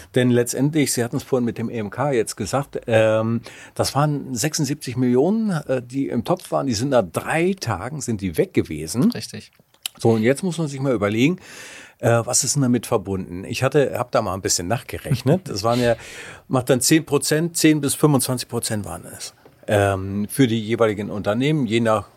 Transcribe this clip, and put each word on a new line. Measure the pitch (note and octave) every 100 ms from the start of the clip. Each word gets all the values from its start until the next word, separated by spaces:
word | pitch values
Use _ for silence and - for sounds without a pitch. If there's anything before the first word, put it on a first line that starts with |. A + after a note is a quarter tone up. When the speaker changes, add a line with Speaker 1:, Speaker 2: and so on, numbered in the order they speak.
| - B2+
Speaker 1:
Denn | B2
letztendlich, | A#2+ A#2+ B2 C#3 D#3 C3+
Sie | -
hatten | A#2 -
es |
vorhin | - B2+ A#2
mit | G#2+
dem | A2+
E | A#2
M | G2+
K | - C#3+
jetzt | B2 G2+ -
gesagt, | G2+ C3 - - -
ähm, | A2+ A2 A2 A2+ A#2 - - -
das | - A2 C3+
waren | D3+ C#3+ - B2
sechsundsiebzig | D3+ D3+ C3+ D3 - B2
Millionen, | B2 B2 D#3+ A3+ G#3+
äh, | E3 - C3
die | B2 C3+ C#3
im | A#2+
Topf | - F3 -
waren. | D#3 C#3
Die | G#2
sind | C#3
nach | B2
drei | F2+ A2 G#2 D3+ F3 G3
Tagen, | A#2 F2 A#2 D3+
sind | B2 G#2+
die | F#2+ D#2
weg | -
gewesen. | - F2+ D2+ D#2 A#2 G3+
Speaker 2:
Richtig. | - - - - _ _ _ - -
Speaker 1:
So, | A#2
und | A2+
jetzt | A2+ C#3
muss | F#3+ E3
man | D#3
sich | C#3
mal | C#3
überlegen, | A2+ G2+ A2 C#3 F#3 - - - - - -
äh, | A#2+ A#2 A#2
was | B2+
ist | C3 D3
denn |
damit | B2+ A#2+ -
verbunden? | A2+ G2 F#2+ F2+ F2
Ich | - A2+
hatte, | C3 D3+ B2 G#2+
hab | B2
da | B2+
mal | G#2 F#2+
ein |
bisschen | G2 - F2
nachgerechnet. | A#2 - - - - B2+ F#3 -
Speaker 2:
<laughs> |
Speaker 1:
Es | G2+
waren | A2 A#2+
ja, | A#2+ A2+ - - - - -
macht | C3 B2
dann | B2+
zehn | - D#3+ D3+
Prozent, | C#3+ - D#3 E3+ -
zehn | D#3 D3+
bis | C#3+ -
fünfundzwanzig | D3+ C3+ - B2+ -
Prozent | A#2+ - G#2+ F#2+
waren | E2+ -
es. | - - - - _ -
Ähm, | G#2 G2+ F#2+ F#2+ G2+ G#2
für | - B2+
die | A2+
jeweiligen | G#2+ A2+ A2+ G2+ G2+
Unternehmen, | G2+ G2 A2 C#3 D#3 A#2
je | A#2
nach | A2+ G#2+ -